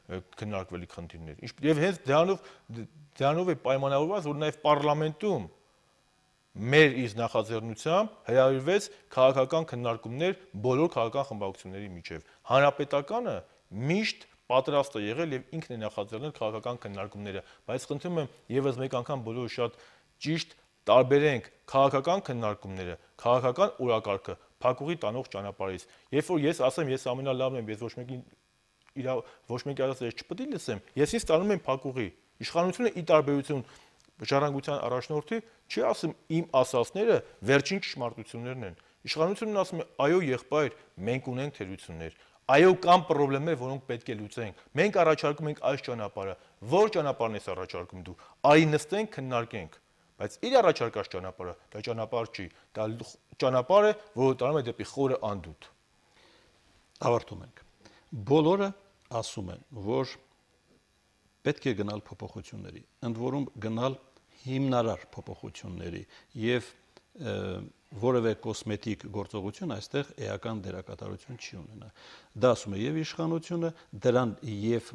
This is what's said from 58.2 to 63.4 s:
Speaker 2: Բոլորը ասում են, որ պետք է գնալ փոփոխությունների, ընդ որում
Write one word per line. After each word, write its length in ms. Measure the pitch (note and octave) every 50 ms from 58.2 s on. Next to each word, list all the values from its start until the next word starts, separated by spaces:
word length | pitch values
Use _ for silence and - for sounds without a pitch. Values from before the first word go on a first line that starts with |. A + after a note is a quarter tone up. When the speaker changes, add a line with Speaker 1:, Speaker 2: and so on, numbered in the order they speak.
| G2+
Speaker 2:
Բոլորը 440 | A#2 C#3 D#3+ D3+ D#3 F#3 G3 G3+ G3 G3 - _ _ _ _ _ _ - A#2
ասում 300 | G#2+ - - - G2 F2+ F2+
են, 100 | - - _ C3+ A2+ G2
որ 300 | G2+ A#2+ C3+ C3 - - - _ _ _ _ _ _ _ _ _ _ _ _ _ _ _ _ _ _ _ _ _ _ _ _ -
պետք 240 | - D3 - - C3+
է 60 | A#2 F#2+ G2+
գնալ 200 | G#2 G#2 G#2+ - -
փոփոխությունների, 760 | - - G#2 F#2+ - - G2 - - G#2 F#2+ F#2 F2+ - - _ _ _ -
ընդ 160 | A#2+ A2+ A2+
որում 260 | A#2+ C3 C3 C#3+